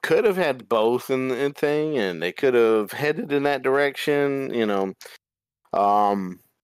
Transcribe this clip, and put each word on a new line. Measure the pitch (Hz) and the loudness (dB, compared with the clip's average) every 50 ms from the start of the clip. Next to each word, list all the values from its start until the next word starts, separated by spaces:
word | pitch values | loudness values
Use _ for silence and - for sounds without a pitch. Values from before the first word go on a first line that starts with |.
| - | -2
could | - 160 165 240 | 0 2 2 4
have | 214 190 | 2 2
had | 190 180 147 131 127 107 - | 2 0 0 -2 -4 -4 -2
both | 117 110 107 113 123 127 - - | 0 2 2 2 2 0 -2 -2
in | 135 131 131 131 | -2 -2 -2 -2
the | 127 117 139 143 143 | -2 -2 -2 -4 -4
thing, | - - 147 147 151 151 156 151 | -2 -2 0 0 0 -2 -2 -2
and | 127 101 95 87 80 | -2 -2 -2 -2 -4
they | 82 87 - | -4 -6 -4
could | - - 131 127 | -2 0 2 4
have | 120 117 113 110 110 104 95 | 4 4 4 4 2 0 -2
headed | - - 143 147 151 160 - 156 143 | -6 -4 -2 -2 -2 -4 -4 -4 -2
in | 143 139 | 0 0
that | 143 143 131 127 | 0 0 0 0
direction. | 131 131 139 143 139 135 - - 151 147 143 143 143 139 139 135 - - | 0 2 2 2 0 -2 -4 -2 -2 0 0 0 0 -2 -4 -6 -4 -2
You | 120 113 | -2 0
know, | 107 101 98 98 95 92 - - - - - _ _ _ _ _ _ _ _ _ _ - | 0 0 0 -2 -2 -4 -10 -16 -20 -20 -20 _ _ _ _ _ _ _ _ _ _ -2
um, | - 101 101 104 104 104 101 101 101 95 90 90 - _ _ _ _ | 0 2 4 4 4 4 2 2 0 -4 -6 -10 -14 _ _ _ _